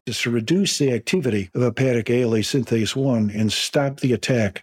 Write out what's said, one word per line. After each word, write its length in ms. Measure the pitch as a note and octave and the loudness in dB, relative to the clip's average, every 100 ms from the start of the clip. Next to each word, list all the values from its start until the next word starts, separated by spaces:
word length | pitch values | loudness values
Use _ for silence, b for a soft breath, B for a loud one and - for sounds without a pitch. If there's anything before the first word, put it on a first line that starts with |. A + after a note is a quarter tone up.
is 160 | - A2 | -8 -4
to 100 | B2 | -2
reduce 460 | A#2+ A2 F#3 G3 - | -2 0 0 0 0
the 160 | C#3 | 0
activity 560 | A#2 - F#3 C3+ G#2 G2 | 0 -2 -2 0 -2 -2
of 80 | A#2+ | 0
hepatic 480 | B2 A2 C3+ A#2+ G#2 | 0 2 0 0 0
A 100 | B2 | 0
L 140 | A#2+ | 2
A 60 | A2+ | 0
synthase 540 | G2+ C#3 A2+ A#2 G#2+ | 0 -2 0 0 0
one 360 | C3+ C3+ A#2 G#2 | 0 0 2 0
and 200 | G#2+ G#2+ | 0 0
stop 500 | - - D3 C#3 C#3 | 0 -2 0 -2 0
the 120 | C3 | 0
attack 500 | A2+ - B2 G2+ - | 0 0 0 0 -4